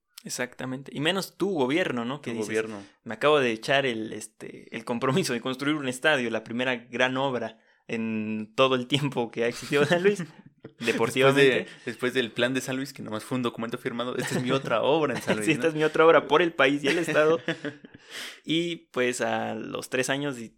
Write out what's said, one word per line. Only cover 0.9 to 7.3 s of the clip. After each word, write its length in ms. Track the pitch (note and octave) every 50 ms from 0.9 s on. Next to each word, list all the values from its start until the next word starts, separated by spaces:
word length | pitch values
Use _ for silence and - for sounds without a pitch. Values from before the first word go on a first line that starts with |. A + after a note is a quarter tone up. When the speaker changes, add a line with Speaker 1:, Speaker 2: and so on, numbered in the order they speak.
| -
Speaker 1:
Y 60 | C#3+
menos 380 | C#3+ E3 F#3+ F#3+ F3 - - -
tu 140 | F3 G3+
gobierno, 540 | F#3+ D3+ B2+ B2 D3 D#3 - - C3 A#2+ A#2
¿no? 160 | A#2+ C#3 D3
Que 100 | - B2
Speaker 2:
Tu 60 | A#2 A2
Speaker 1:
dices, 100 | G#2+ G#2
Speaker 2:
gobierno. 360 | G#2+ A2 A2 A2 G#2+ G2+ G2+ - _ _ _
Speaker 1:
"Me 100 | A#2 A2
acabo 240 | - - D3 D3+ C#3+
de 120 | C3 A#2+
echar 340 | A2 A2 - D3+ C3+ C#3 C#3
el, 280 | B2+ A#2 A2 A2 A2+ A2+
este, 640 | G#2+ - - _ - - - - - - - -
el 100 | A#2 A2
compromiso 480 | - A#2+ A#2 C3 C3+ C3 F#3+ F3 - B2
de 80 | A#2
construir 340 | A2+ C3 B2+ B2 C#3 C#3+ D#3
un 120 | D3+ C#3 B2+
estadio, 420 | B2 - - D#3 D3+ C3 A#2+ A2+
la 140 | A2+ A2 A2
primera 320 | - A2+ A#2+ B2+ C3 B2+
gran 420 | A#2 A#2 - A2+ A#2+ B2+ B2+ C3 C3
obra 420 | C#3 C#3